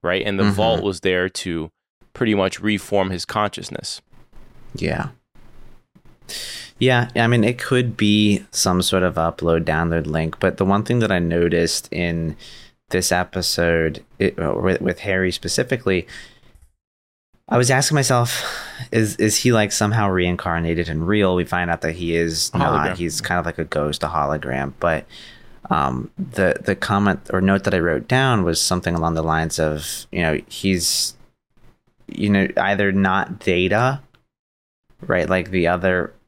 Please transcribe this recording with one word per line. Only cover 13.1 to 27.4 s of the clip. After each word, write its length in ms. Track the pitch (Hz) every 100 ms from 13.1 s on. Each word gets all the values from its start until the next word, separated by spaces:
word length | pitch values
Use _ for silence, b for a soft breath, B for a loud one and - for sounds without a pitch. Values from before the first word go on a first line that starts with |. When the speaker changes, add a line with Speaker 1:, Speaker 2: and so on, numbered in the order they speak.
Speaker 2:
episode, 920 | 90 90 92 87 - 85 82 80 76 - -
it, 180 | 101 -
uh, 160 | 80 50
with, 240 | 92 92
with 180 | 95 87
Harry 300 | 104 92 92
specifically, 760 | - 87 - 123 123 - 92 - B B B B B - _ _ _ _ _ _ _ -
I 80 | 120
was 140 | 123
asking 240 | 131 139 151
myself, 460 | 135 123 120 - B B B B 123
is, 240 | 117 107 -
is 200 | 107 -
he, 160 | 127
like, 180 | 113 107
somehow 360 | - 104 113 101
reincarnated 800 | 92 90 87 92 85 82 85 82
and 180 | 78 85
real? 300 | 107 98 90
We 80 |
find 260 | 85 90 87
out 120 | 82
that 100 | 80
he 240 | 82 85 82
is 340 | 85 80 -
Speaker 1:
A 40 | 90
Speaker 2:
not. 300 | 82 76 73
Speaker 1:
hologram. 80 | 87
Speaker 2:
He's 240 | 85 78
kind 180 | - 90
of 80 | 82
like 120 | 82
a 60 |
ghost, 380 | 78 76 73 73
a 60 | 73
hologram. 640 | 82 71 73 67 64 69 65
But, 240 | 85 78 - B B B B B -
um, 400 | - 69 64 - -
the, 380 | - - 92 -
the 100 | -
comment 460 | 95 - 101 101 92 -
or 80 | 95